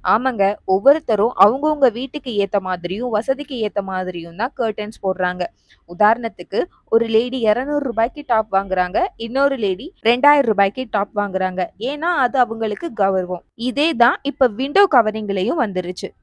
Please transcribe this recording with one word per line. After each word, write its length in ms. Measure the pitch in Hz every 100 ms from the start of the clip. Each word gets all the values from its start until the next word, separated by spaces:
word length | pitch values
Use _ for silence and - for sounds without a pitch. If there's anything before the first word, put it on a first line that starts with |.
| 185
ஆமாங்க, 300 | 214 254 226 196 208 -
ஒவ்வொருத்தரும் 600 | 190 226 302 - 208 226 - 202
அவங்கவங்க 420 | 262 302 302 262 220
வீட்டுக்கு 340 | 262 302 269 208
ஏத்த 160 | 196 202 190
மாதிரியும், 440 | 180 170 196 247 220
வசதிக்கு 400 | 240 262 294 254 214
ஏத்த 140 | 208 196
மாதிரியும் 480 | 185 185 175 170 170
தான் 120 | 247 -
கர்டன்ஸ் 420 | 226 214 208 - 196
போடுறாங்க. 380 | 185 185 180 175 _ _ _ -
உதாரணத்துக்கு, 680 | 170 208 233 233 190 165 202 349 _ _ 226
ஒரு 120 | 226 220
லேடி 240 | 247 254 220
இருநூறு 320 | 220 277 294 269
ரூபாய்க்கு 340 | 214 226 302 -
டாப் 200 | 220 220 190
வாங்குறாங்க, 420 | 196 185 180 196 359 _ 226
இன்னொரு 300 | 254 277 269 202
லேடி 220 | 185 285 _ 220
ரெண்டாயிரம் 420 | 247 277 294 233
ரூபாய்க்கு 340 | 196 196 254 254 208
டாப் 180 | 208 208
வாங்குறாங்க. 420 | 202 185 185 185 180 _ 233
ஏன்னா, 200 | 294 330 330 247
அது 140 | 269 233
அவங்களுக்கு 440 | 226 220 208 339 214
கௌரவம். 440 | 196 190 180 180 _ - 240
இதே 180 | 233 320 233
தான் 160 | 233 381 277
இப்ப 220 | - 247 208
விண்டோ 240 | 277 320 403 254
கவரிங்லயும் 680 | 214 214 208 196 196 339 214
வந்துருச்சு. 440 | 185 175 180 - _